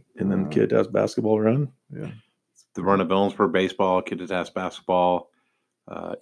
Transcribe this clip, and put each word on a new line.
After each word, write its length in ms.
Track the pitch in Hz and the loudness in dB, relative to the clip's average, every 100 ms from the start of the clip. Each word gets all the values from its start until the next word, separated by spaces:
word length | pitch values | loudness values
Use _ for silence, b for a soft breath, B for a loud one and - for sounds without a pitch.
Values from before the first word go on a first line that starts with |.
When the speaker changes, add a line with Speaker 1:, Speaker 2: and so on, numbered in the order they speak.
| - - | -12 -6
Speaker 1:
And 140 | 95 | -2
then 120 | 95 | -2
the 60 | 95 | 0
Speaker 2:
Uh, 20 | |
Speaker 1:
Kittitas 400 | - 110 113 101 | 0 2 2 2
basketball 480 | 101 104 - 107 110 | 0 0 0 0 2
run. 320 | 107 127 139 _ - - | 2 2 -2 _ -18 -14
Speaker 2:
Yeah. 140 | - 113 _ _ _ _ _ | -12 -14 _ _ _ _ _
Speaker 3:
The 100 | - | -4
run 160 | 90 98 | 0 2
of 80 | 87 | 2
Ellensburg 460 | 95 101 - 98 | 2 2 2 2
baseball, 480 | 92 95 - 95 92 | 2 0 0 0 0
Kittitas 520 | 90 90 87 92 85 | -2 -8 -6 -4 -4
basketball, 800 | - 92 - - 90 90 87 - _ _ _ _ _ - | -6 -8 -8 0 2 4 2 -4 _ _ _ _ _ -16
uh, 280 | 87 87 - | -12 -10 -4